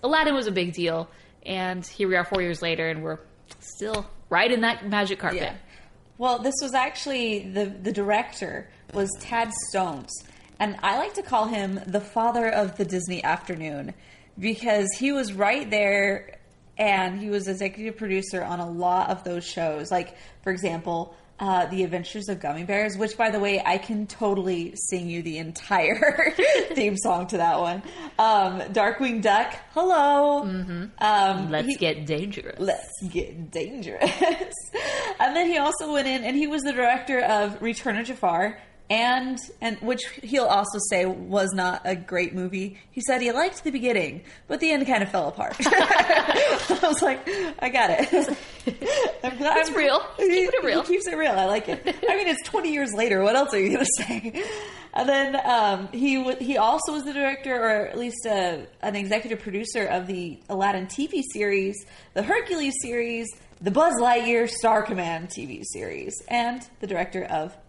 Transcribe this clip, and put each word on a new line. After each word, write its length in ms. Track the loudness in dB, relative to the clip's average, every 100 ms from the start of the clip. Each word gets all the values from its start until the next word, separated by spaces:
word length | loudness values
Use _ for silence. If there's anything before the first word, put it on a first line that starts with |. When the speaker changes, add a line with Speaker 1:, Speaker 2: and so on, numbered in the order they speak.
Speaker 1:
Aladdin 320 | 2 2 4
was 120 | 2 0
a 60 |
big 200 | -2 -2
deal. 360 | -2 -2 -2 -6 -14 -20 _
And 400 | -8 -4 -4 -6
here 240 | -10 -4 0
we 80 | 2
are 80 |
four 180 | 0 -2
years 200 | -2 -2
later, 260 | -2 0 -2
and 140 | -4
we're 160 | -6 -8 -12 -20 -20 -20
still 460 | -20 -10 -6 -6 -6 -14 0
riding 320 | 2 4 4
that 260 | 2 0 -2
magic 300 | 0 0 0
carpet. 220 | -2 -2
Speaker 2:
Yeah. 160 | -4 -8 -16 -20 -20 -20 -20 -4
Well, 200 | 0 2
this 140 | 0 -2
was 120 | -2
actually, 680 | 0 0 -2 -4 -2 0 -2 -4
the, 140 | -2 -2
the 260 | -4 -4
director 760 | -2 2 0 0 -8 -8 -8 -12 -20 -10
was 160 | -4 -4 -4
Tad 320 | -4 -2 -2 -4 -4
Stones. 420 | -2 -2 -4 -12 -16 -16 -20 -20 -4
And 180 | -4 0
I 140 | 0 0
like 160 | -2
to 80 | -6
call 240 | -2 0 0
him 320 | -2 -4 -6 -4
the 140 | -4
father 480 | -2 0 0 2 2
of 280 | 2 0 -2
the 60 | -4
Disney 360 | -2 -4 -4
afternoon 680 | -2 -2 -4 -8 -8 -8 -10 -14 -20 -20 -20 -6
because 500 | -4 -2 2 2 2 0
he 160 | 0
was 200 | 0 -2
right 360 | 0 0 0 0
there, 720 | 0 2 2 2 0 -6 -20 -20 _ -20 -2
and 420 | 2 2 0 -4
he 80 | -4
was 160 | -4 -2
executive 480 | -4 -4 -6 -10 -8
producer 460 | -2 -2 -2 -4
on 180 | -4 -4
a 100 | -4
lot 400 | -2 2 2 2
of 120 | -2
those 200 | -4 -6
shows. 460 | -6 -4 -2 -2 0
Like, 260 | 0 -2 -12 -20 -8
for 80 | -4
example, 640 | -2 -2 -2 -2 -4 -4 -12 -20 -6
uh, 280 | 0 2 2
The 180 | 0
Adventures 460 | 0 -2 -6 -10 -6
of 100 | -6
Gummy 240 | -4 -4
Bears, 320 | -2 0 0 0
which, 220 | -4 0
by 100 | 0
the 100 | 2
way, 240 | 2 2
I 140 | 2 0
can 300 | 0 -4 -4
totally 680 | -2 0 0 0 -2 -4 -6 -4
sing 220 | -4 -4
you 100 | -6
the 160 | -6 -6
entire 960 | -8 -10 0 2 4 4 2 4 0 4 4
<laughs> 180 | 4 2
theme 240 | 0 0 0
song 300 | 0 0 0
to 100 | 2
that 240 | 2 4
one. 220 | 0 -2 -8 -14 -12 2
Um, 420 | 6 6 4 0 -2
Darkwing 480 | 2 2 2 -2 2
Duck, 340 | 4 4 4 -4 -6
hello. 680 | 0 4 6 6 6 6 4 0
Speaker 1:
Mm-hmm. 380 | -4 -4 -6 -8 0
Speaker 2:
Um, 520 | 4 6 4 2 0
Speaker 1:
Let's 180 | 0 0
Speaker 2:
he 60 |
Speaker 1:
get 320 | 0 0 0 -2
dangerous. 520 | -2 -2 -6 -10 -4
Speaker 2:
Let's 440 | 0 0 -4 -10 -6
get 400 | -4 -6 -10 -8
dangerous. 600 | -6 -6 -8 -10 0 0
<laughs> 440 | 2 2 2 -4 -10 -8 -6 -4 -4 -4 0
And 160 | 2
then 120 | 4 2
he 80 | 2
also 360 | 2 0 -2
went 140 | 0 0
in, 180 | -2
and 120 | 0 0
he 100 | 0
was 160 | 0
the 100 | -2
director 480 | 2 4 2 2 0
of 420 | 4 4 2 -2
Return 340 | -4 -2 -2 -4
of 100 | -4
Jafar, 520 | 0 2 2 0 -2 -18 -20 -2
and, 480 | 0 2 2 0 -6 -8 -6
and 160 | -6 -4
which 220 | -2 -2 -4 -12
he'll 220 | 0 2
also 340 | 4 4 2 -4 0
say 160 | 2 2
was 460 | -2 -2 0 0
not 260 | 2 0 0 -4
a 100 | -4
great 380 | -2 -2 -2
movie. 440 | -2 -6 -4 -6 -10 -14
He 100 | -8
said 220 | 0 0
he 100 | 2
liked 320 | 2 0 0
the 60 | -4
beginning, 540 | -2 0 0 0 -6 -16 -20 -6
but 140 | 0
the 100 | 2
end 160 | 2 2
kind 160 | 2
of 80 | 2
fell 180 | 0 -2
apart. 280 | -2 -4 0
<laughs> 80 | 4
I 1120 | 4 6 6 6 4 4 4 4 2 0 2
was 180 | 2 4
like, 240 | 2 0 -2 -4 -4 -2
"I 100 | 0
got 200 | 4 4 4
it." 140 | 4
<laughs> 240 | 4 2 -2 -8 -8 -6 -4 -2 2 0 0
I'm 140 | -6 -2
glad 180 | 2 4
Speaker 1:
It's 120 | 2
Speaker 2:
I'm 60 | 2
Speaker 1:
real. 240 | 4 4 0 0
He's 100 | 4
keeping 220 | 4 4
it 80 | 2
Speaker 2:
he, 60 | 2
Speaker 1:
real. 160 | 0
Speaker 2:
he 60 | 2
keeps 180 | 0 0
it 100 | 0
real. 160 | 2
I 140 | 2 2
like 220 | 2 -2
it. 120 | -4 -4 -2 0
I 80 | 2
mean, 120 | 0
it's 140 | -2 -2
twenty 260 | -2 0
years 200 | -2 -2
later. 300 | 0 2 4
What 140 | 4 4
else 180 | 2
are 40 | 2
you 120 | 2
gonna 140 | 2 2
<laughs> 60 | 0
say? 460 | -2 -6 -6 -6 -6 -8 -10 -14 -6
And 160 | -2 2
then, 280 | 2 2 0
um, 440 | 2 4 4 0 -4
he 240 | -2 0 2
w-, 200 | 0 -4
he 180 | -2 2
also 340 | 4 2 0
was 120 | -4
the 80 | -4
director, 400 | -2 -2 -2 -4 0
or 300 | 2 2 0
at 100 | -4
least, 280 | -6 -6 -2
uh, 320 | 0 0 -2 -8 _
an 140 | -6 -4
executive 440 | -2 -2 -2 -6
producer 440 | -4 -6 -4 -2 0
of 200 | -2 -2
the 320 | -6 -6 -10 -8
Aladdin 380 | 0 0 0 -4
T 180 | -4 -2
V 180 | -2 -4
series, 420 | -2 0 2 0 -4 -14 -20 -8
the 80 | -6
Hercules 520 | 0 0 0 -2 -2 -4
series, 440 | -4 -2 -2 -4 -6 -12 -20 -6
the 100 | 0
Buzz 240 | 4 4 6
Lightyear 480 | 4 4 4 2 2
Star 340 | 2 4 4
Command 480 | 2 -2 -2 -4 -8
T 140 | -10 -10
V 180 | -10
series, 500 | -12 -10 -8 -8 -10 -10 -4
and 320 | -2 -2 -4 -12 -12
the 60 | -6
director 380 | -4 -2 -4
of 320 | -4 -4 -4 -10